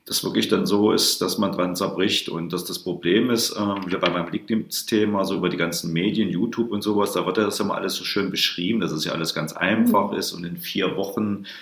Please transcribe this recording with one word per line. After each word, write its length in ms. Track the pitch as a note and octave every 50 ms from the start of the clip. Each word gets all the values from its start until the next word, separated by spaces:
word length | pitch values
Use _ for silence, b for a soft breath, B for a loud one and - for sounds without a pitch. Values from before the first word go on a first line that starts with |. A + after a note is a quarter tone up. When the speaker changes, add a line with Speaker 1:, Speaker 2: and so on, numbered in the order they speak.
| -
Speaker 1:
das 180 | - - - -
wirklich 260 | F2+ - A2 A2+ -
dann 160 | G2+ F#2+ F#2+
so 260 | F2+ G2 G#2 G#2 G#2
ist, 300 | F#2 F2 - - - -
dass 160 | G2+ F#2+ - -
man 160 | G#2 F#2+ F#2
dran 220 | E2+ F2+ F2+ F2+ -
zerbricht 500 | G2 F#2+ F#2+ F2+ F#2+ G#2+ - - - -
und 240 | - E2 E2+ E2+
dass 140 | E2+ F2 -
das 140 | - F2+ -
Problem 500 | - F#2 F2 E2+ - E2+ F2+ A2 A#2+ B2+
ist, 260 | A#2+ A2+ A#2 - - G#2
ähm, 280 | G#2 G2+ G2 G2 F#2
wieder 140 | F2+ F2+ F#2
bei 100 | F2+ F2
meinem 200 | F2 F2 E2+ E2+
Lieblingsthema, 920 | - G#2+ - - A#2 A2 - - - - - - A#2 G#2+ G#2+ G#2 G#2 G2 F#2+
so 120 | F#2 G2
über 120 | E2+ E2+ F2+
die 80 | F2 F2
ganzen 360 | E2+ E2+ E2 - - E2+ E2
Medien, 360 | E2 F2+ G#2+ - A2 G#2+ F#2
YouTube 420 | F2 F2 G#2+ A#2 - - A#2 A#2
und 100 | G2+ G#2
sowas, 320 | G#2 G#2+ G#2 G2+ G2+ F#2+ -
da 120 | F2+ F2
wird 120 | F#2 F2+ G#2+
ja 80 | G#2+
das 140 | G2+ G2 -
immer 140 | G#2 F#2+ E2
alles 200 | - G2+ G2 F#2
so 80 | - F#2
schön 260 | - - G2+ G2+ F#2+
beschrieben, 520 | - - - - - - F2 F#2+ A2+ A2+
dass 100 | F#2 D#2
es 140 | D2+ D#2 D#2
ja 80 | E2+ D#2+
alles 200 | E2 E2 - -
ganz 200 | E2 D#2 D#2 -
einfach 580 | D#2+ F2 F#2 G#2+ A2+ A#2 - G#2+ G2+ G2 -
Speaker 2:
Mhm. 60 | - F#2+
Speaker 1:
ist 160 | F#2 - -
und 100 | E3+ -
in 140 | - - -
vier 400 | - - - G2 F#2+ F2+ - -
Wochen, 480 | - - - A2+ G#2+ G#2 G2+ G2 G2 B B B